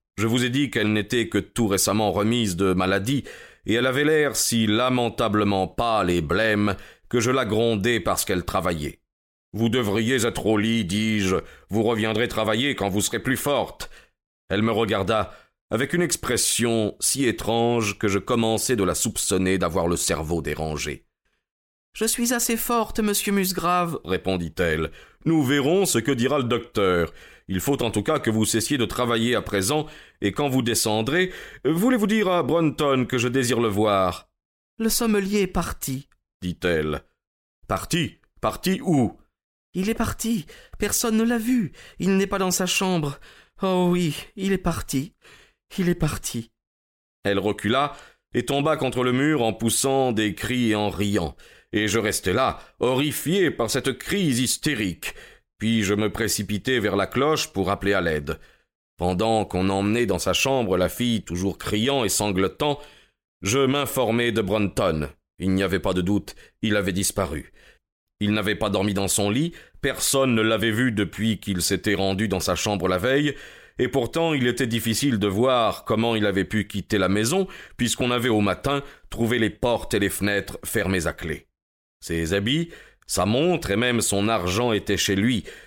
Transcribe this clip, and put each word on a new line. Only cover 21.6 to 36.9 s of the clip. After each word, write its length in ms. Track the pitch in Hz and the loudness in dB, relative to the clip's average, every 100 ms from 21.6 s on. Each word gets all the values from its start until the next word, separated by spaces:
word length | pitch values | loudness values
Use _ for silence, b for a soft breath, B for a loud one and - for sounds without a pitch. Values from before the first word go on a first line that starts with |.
| _ _ _ | _ _ _
Je 120 | - 226 | -4 -2
suis 260 | - 240 | -2 0
assez 240 | 240 - 226 | 0 0 -2
forte, 440 | - 233 214 - | 0 -2 -2 -2
monsieur 320 | 214 202 208 | 0 0 0
Musgrave, » 680 | 202 190 185 170 180 170 147 85 | 0 0 -2 0 0 0 -4 -4
répondit-elle. « 840 | 92 - 92 82 - 85 78 78 B B B - | -4 -2 -2 -2 -2 0 0 -2 B B B 0
Nous 160 | 160 | 2
verrons 420 | 131 143 135 190 | 2 2 2 2
ce 140 | 185 117 | 2 0
que 140 | 117 | 0
dira 260 | 127 123 147 | 0 2 0
le 60 | |
docteur. 680 | 117 117 - 107 95 87 82 B B B B | 0 -2 -2 0 2 2 0 B B B B
Il 120 | 92 | -2
faut 200 | 139 143 | 0 0
en 80 | 117 | 0
tout 100 | 104 | 0
cas 160 | 104 151 | 0 0
que 120 | 113 | 2
vous 140 | 110 | 2
cessiez 320 | 107 113 - 143 | 2 0 0 0
de 80 | |
travailler 520 | 104 - 120 117 117 110 | -2 0 0 2 2 0
à 40 | |
présent, 460 | - 101 92 151 151 B B B | 0 0 0 -2 -4 B B B
et 120 | 101 | -4
quand 160 | 117 143 | -2 0
vous 140 | 131 | 2
descendrez, 680 | 120 107 110 107 113 170 185 B B B | 2 0 0 0 0 0 -2 B B B
voulez-vous 440 | 131 165 240 247 202 | -2 2 2 2 2
dire 200 | 220 190 | 2 2
à 140 | 175 | 2
Brunton 640 | 127 165 156 - 147 135 117 | 2 2 2 2 2 2 0
que 100 | 127 | 0
je 100 | 123 | 0
désire 320 | 131 120 120 | 0 2 2
le 80 | 117 | 2
voir ? » « 600 | 101 107 98 92 - - _ _ _ _ - | 2 2 4 2 -2 -12 _ _ _ _ -4
Le 100 | 226 | -2
sommelier 540 | - 233 208 196 208 | 0 2 2 2 0
est 40 | 185 | 0
parti, » 600 | - - - - 131 - _ _ - | -2 -4 -6 -8 -8 -10 _ _ -8
dit-elle. « 600 | 90 80 87 80 78 | -8 -2 0 2 0